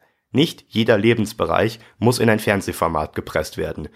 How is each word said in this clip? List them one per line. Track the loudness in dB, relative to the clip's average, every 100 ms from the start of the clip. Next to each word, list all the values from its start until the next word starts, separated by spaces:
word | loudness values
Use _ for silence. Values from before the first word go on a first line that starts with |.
| _ _ _
Nicht | 0 0 -2 _
jeder | 0 2 4
Lebensbereich | 4 2 0 -4 -2 0 -2 -4 -16 -2
muss | 0 2
in | 2
ein | 2
Fernsehformat | 2 -2 -2 -4 -2 -2 -4
gepresst | -8 -6 -4 -4 -6
werden. | -8 -8 -12